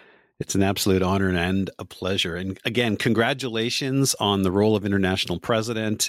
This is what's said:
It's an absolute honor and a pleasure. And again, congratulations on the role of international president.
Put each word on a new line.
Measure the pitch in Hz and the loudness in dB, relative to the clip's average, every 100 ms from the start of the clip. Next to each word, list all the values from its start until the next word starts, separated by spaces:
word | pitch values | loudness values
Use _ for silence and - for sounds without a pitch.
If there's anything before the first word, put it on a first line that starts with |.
| - _ _ _ | -20 _ _ _
It's | - | -4
an | 98 | 2
absolute | 98 101 101 92 | 2 2 2 2
honor | 92 98 95 | 2 2 2
and | 90 87 95 92 - | 0 0 0 -2 -6
a | |
pleasure. | - - 92 98 90 85 | -16 -8 -4 -2 -2 -4
And | 95 95 | -8 -6
again, | 127 117 120 104 | -4 0 0 0
congratulations | 123 110 117 139 127 113 117 - 139 135 135 - | 2 2 2 -2 -4 -4 -2 -2 -2 0 0 0
on | 101 98 | 0 2
the | 95 | 2
role | 95 107 107 | 4 4 2
of | 101 | 2
international | 98 92 95 - 87 | 0 2 0 -2 -4
president. | - 113 110 110 110 107 | 0 -2 0 -4 -4 -2